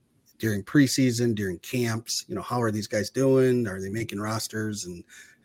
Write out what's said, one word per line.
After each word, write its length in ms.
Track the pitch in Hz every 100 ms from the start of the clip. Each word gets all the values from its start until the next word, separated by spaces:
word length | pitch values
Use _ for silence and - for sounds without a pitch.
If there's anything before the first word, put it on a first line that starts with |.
| _ _ _ _
during 240 | 110 104
preseason, 720 | - 151 135 - 131 117 120
during 240 | 104 98 87
camps. 680 | - 123 117 113 - - -
You 80 | 117
know, 80 |
how 180 | - 123
are 80 | 113
these 160 | 107 104
guys 240 | 107 98
doing? 580 | 127 135 131 131 123 110
Are 140 | 95
they 80 | 95
making 300 | 110 107 101
rosters? 680 | 107 110 - 110 107 104 90
And, 180 | 87 - - - _